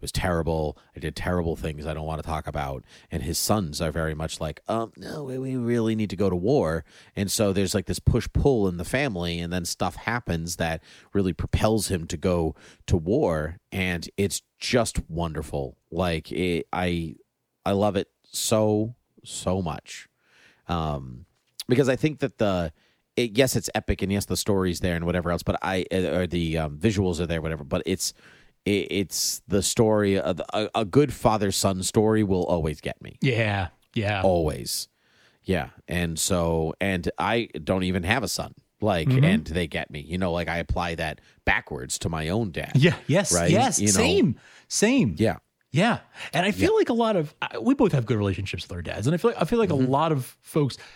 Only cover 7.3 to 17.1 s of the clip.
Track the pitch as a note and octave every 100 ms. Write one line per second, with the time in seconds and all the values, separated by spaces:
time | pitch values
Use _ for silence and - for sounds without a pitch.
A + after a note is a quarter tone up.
7.3 | - G#2 F#2+ F#2+ G2+ F2+ F#2 - A#2+ -
8.3 | - C#3+ B2+ G2 F2 F2+ C3 C#3+ F#2 F2
9.3 | E2+ E2+ F2+ E2+ - F#2 - - A#2+ -
10.3 | E2+ E2 F2 E2 E2 - - - G2+ F#2
11.3 | E2 - - G#2+ A2 - F#2 E2 D#2+ F#2+
12.3 | F2 D#2+ - - - - F#2 D#2+ B2+ A2
13.3 | D#2+ D2+ F2 _ F#2+ F#2 F2 D#2+ - G2+
14.3 | - - - - B2 A2 - - E2 E2+
15.3 | D#2 D2+ D2 C2+ - _ E2+ F2+ E2 -
16.3 | A1 F2+ E2+ - - F2+ F2 E2